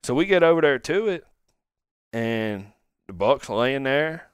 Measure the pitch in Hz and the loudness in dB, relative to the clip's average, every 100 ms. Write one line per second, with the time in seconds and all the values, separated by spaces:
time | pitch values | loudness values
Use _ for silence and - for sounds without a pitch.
0 | - 127 196 185 165 165 156 131 - 180 | -2 -2 2 4 6 6 4 2 -2 -2
1 | 220 175 _ _ _ _ _ _ _ _ | -2 -6 _ _ _ _ _ _ _ _
2 | _ 117 113 113 110 101 101 _ _ _ | _ -6 -4 -4 -4 -6 -12 _ _ _
3 | - 90 104 135 - 107 123 135 135 139 | -20 -2 0 0 -2 -2 -2 -2 -2 -2
4 | 156 160 - | -2 -6 -18